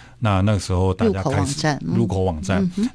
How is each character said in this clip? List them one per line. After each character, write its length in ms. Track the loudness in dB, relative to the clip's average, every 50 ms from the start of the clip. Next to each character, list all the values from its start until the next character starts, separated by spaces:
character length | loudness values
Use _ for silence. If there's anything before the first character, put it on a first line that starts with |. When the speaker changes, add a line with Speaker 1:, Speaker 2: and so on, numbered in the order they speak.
| -20 -20 -10 -4
Speaker 1:
那， 220 | 0 0 2 2
那 140 | 4 2 2
个 40 | 0
时 140 | 0 0 0
候 220 | 0 2 2 2
大 120 | 2 2 0
家 120 | 0 0 -2
开 220 | 0 0 0 0
始 0 |
Speaker 2:
入 0 |
口 0 |
网 120 | -2 -2 -2
站， 180 | -2 -2 -2 -2 -2
嗯。 80 | -2 0
Speaker 1:
入 100 | 0 0
口 160 | 0 0 0 0
网 180 | 0 -2 -4
站， 220 | -2 -2 0 0 0
Speaker 2:
嗯 80 | 0 -2
哼。 140 | -2 -4 -2 0